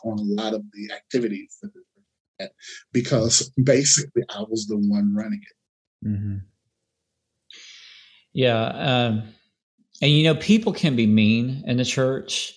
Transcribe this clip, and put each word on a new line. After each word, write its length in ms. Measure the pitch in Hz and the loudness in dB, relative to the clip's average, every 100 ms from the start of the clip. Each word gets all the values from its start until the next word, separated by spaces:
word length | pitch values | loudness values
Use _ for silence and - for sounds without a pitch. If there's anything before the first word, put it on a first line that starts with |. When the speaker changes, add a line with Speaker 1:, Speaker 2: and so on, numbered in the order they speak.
Speaker 1:
on 140 | 117 107 | -8 -4
a 40 | 104 101 | -4 -2
lot 100 | 110 | -4
of 80 | 107 104 | -6 -8
the 200 | 104 107 | -14 -14
activities 640 | - - 127 113 98 101 - | -14 -6 -4 -2 -6 -12 -18
that 80 | 104 | -18
they 680 | - _ _ _ _ _ - | -20 _ _ _ _ _ -16
had, 60 | 95 _ - - _ | -16 _ -20 -20 _
because 580 | 123 131 123 117 - - - | -4 0 0 2 0 -2 0
basically 600 | 131 131 143 - - 120 - | 4 4 4 0 0 -4 -4
I 80 | 101 107 | -6 -6
was 180 | 110 104 | -6 -4
the 100 | 104 | -2
one 380 | 104 101 101 | 0 2 2
running 260 | 104 107 104 | 0 -4 -8
it. 680 | - _ _ _ _ - 110 | -12 _ _ _ _ -10 -6
Speaker 2:
Mm-hmm. 280 | 101 104 98 98 _ _ _ _ _ _ _ _ _ _ - - - - - - _ _ | -4 -4 -6 -10 _ _ _ _ _ _ _ _ _ _ -20 -20 -20 -20 -20 -20 _ _
Yeah. 300 | - 127 113 | 0 2 2
Um, 580 | 120 - 151 127 120 110 107 - _ _ _ _ _ - | 0 -2 0 2 2 -2 -4 -16 _ _ _ _ _ -2
and, 80 | 147 | 2
you 140 | 147 | 4
know, 100 | 160 | 4
people 380 | 151 - 220 220 | 2 4 2 2
can 240 | - 165 120 | -2 0 2
be 100 | 110 | 4
mean 560 | 107 107 113 123 135 - | 6 4 2 0 -4 -4
in 100 | 123 | -2
the 80 | |
church. 680 | 123 - 131 135 - - - | -2 0 0 -2 -6 -8 -8